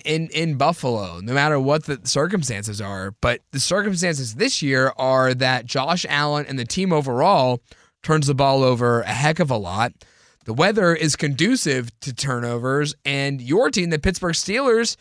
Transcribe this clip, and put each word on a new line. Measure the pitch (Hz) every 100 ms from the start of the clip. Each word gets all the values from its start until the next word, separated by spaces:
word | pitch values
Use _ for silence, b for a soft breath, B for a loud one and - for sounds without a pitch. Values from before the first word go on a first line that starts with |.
in, | 156 156 160
in | 151 165 139
Buffalo, | 143 170 135 113 95 85
no | 104
matter | 135 151 147
what | 135 156
the | 151 135
circumstances | 127 - 165 202 131 101 107 104
are. | 101 98 95 98
But | 123 120 _
the | 135
circumstances | - 185 202 185 175 151 123
this | 110 247 -
year | 147 131 131 -
are | 131 131 131
that | 127 127 127
Josh | 120 139 139 175 147
Allen | 143 147 147 -
and | 135
the |
team | 117 - 190
overall | 156 135 120 165 185 127 123 - b b b
turns | - 156 143
the |
ball | 135 139 135
over | 131 120 120 120
a | 92
heck | 107 147 160
of | 156
a | 117
lot. | 90 95 120 - - b b b
The | -
weather | 113 180 214 180
is | 165 160
conducive | - 147 131 185 254 160 131 120 -
to | -
turnovers, | 123 143 123 120 120 123 139 147 147
and | 139 139 139 139
your | 123 170 269
team, | 180 170
the | 156
Pittsburgh | 190 185 180
Steelers, | 160 - 220 269 226 233 -